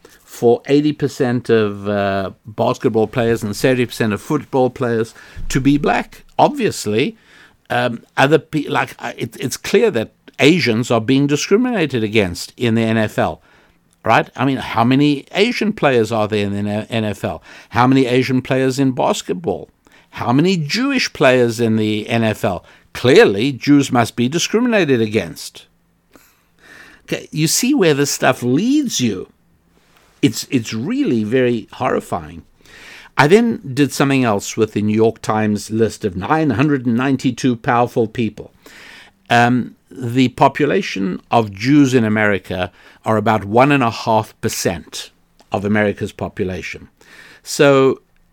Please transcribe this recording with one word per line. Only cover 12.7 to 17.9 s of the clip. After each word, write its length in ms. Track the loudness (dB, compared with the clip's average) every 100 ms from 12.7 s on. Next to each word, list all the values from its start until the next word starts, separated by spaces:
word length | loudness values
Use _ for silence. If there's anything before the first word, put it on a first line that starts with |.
| 0
the 60 |
N 160 | 0 0
F 220 | -2 -2
L, 220 | -4 -4 _ _ _ _ _ _
right? 260 | 0 0 0 -4
I 100 | -2
mean, 120 | -2
how 260 | -4 0
many 420 | 2 4 2 0 -4
Asian 400 | -2 -2 0 -4
players 380 | 0 2 2 2
are 160 | 0 0
there 180 | 0 -2
in 80 |
the 180 | -4 -4
N-, 160 | -6 -4
N 140 | -4
F 200 | -4 -4
L? 200 | -6 -8 -14 -20 -6
How 160 | 2
many 200 | 4